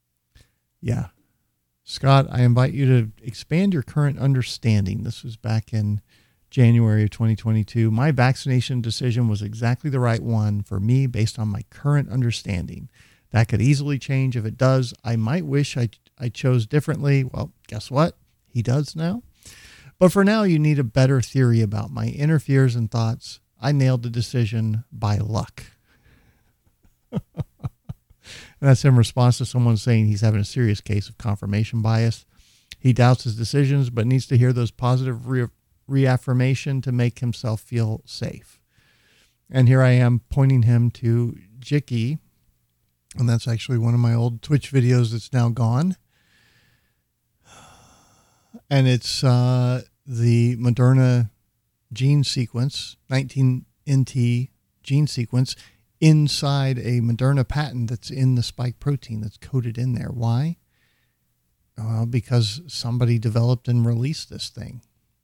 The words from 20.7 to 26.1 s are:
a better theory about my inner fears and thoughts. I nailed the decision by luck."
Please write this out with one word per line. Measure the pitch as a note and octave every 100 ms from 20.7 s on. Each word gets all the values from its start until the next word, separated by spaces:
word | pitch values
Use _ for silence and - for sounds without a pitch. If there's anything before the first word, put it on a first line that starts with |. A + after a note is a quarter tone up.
| D3
a |
better | A#2+ - C3 C3+
theory | - C3+ B2 A2+
about | G#2+ G#2+ G#2
my | C3 A2
inner | - D3 D#3
fears | - C3+ C3 A#2+
and | A2
thoughts. | A#2 A2+ B2 - - _ _
I | C3
nailed | D3 C3 B2+
the | A#2
decision | A#2 A2+ B2+ A2 A2+ A2 A2 -
by | A2 G#2+ G2+
luck." | G#2+ A2 - - - _ _ _ _